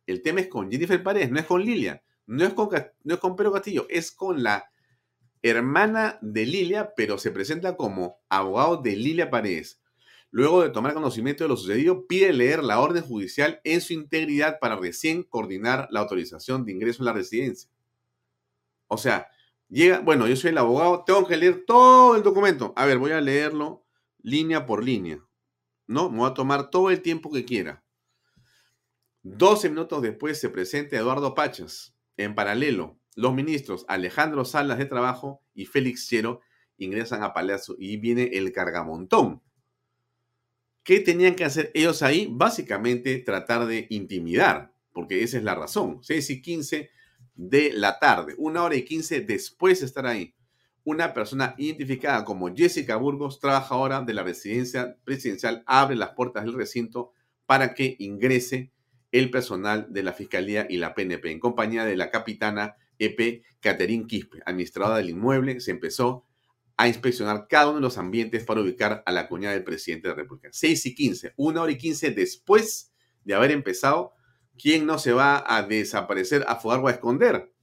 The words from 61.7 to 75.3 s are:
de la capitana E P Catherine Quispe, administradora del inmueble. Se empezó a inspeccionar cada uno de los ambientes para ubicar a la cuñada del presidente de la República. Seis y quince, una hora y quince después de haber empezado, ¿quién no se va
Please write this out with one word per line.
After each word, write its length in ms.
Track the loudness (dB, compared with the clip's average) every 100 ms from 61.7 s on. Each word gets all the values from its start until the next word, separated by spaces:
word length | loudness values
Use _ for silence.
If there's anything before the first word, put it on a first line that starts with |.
| -2 -2
de 100 | -2
la 140 | -2
capitana 640 | -4 -6 -4 -4 -2 -6 -10 _ -4
E 100 | -2
P 340 | 0 -2 -4 _ _
Catherine 460 | -2 0 0 -2 -4
Quispe, 340 | -8 -8 -12
administradora 540 | -8 -6 -6 -2 0 0
del 100 | -2
inmueble. 520 | -2 0 2 0 -4
Se 100 | -6
empezó 560 | -6 -6 -2 -2 -2 -10 _ _ _ _ 0
a 120 | 2
inspeccionar 580 | 2 -2 -2 -2 -4 2
cada 200 | 4 6
uno 80 | 2
de 60 |
los 160 | -2 -2
ambientes 440 | -4 -2 -2 -4
para 180 | -2 0
ubicar 440 | 0 0 -2 -2 -2
a 60 |
la 160 | -4 -4
cuñada 260 | -6 -4
del 80 | -4
presidente 460 | -6 -8 -8 -8 -8
de 60 |
la 60 | -8
República. 280 | -10 -16 -18
Seis 340 | -4 0 0 -4
y 100 | -2
quince, 360 | -2 -2 -8 -4
una 260 | -2 0
hora 80 | -2
y 80 | -2
quince 320 | -4 -4 -2
después 840 | -2 -2 -4 4 4 4 -4 -14 _ _ _
de 120 | -2
haber 180 | 2 4
empezado, 600 | 2 -4 -2 0 0 -2 _ _ _ _ -4
¿quién 240 | 2 2
no 140 | 2 0
se 140 | 2
va 320 | 4 6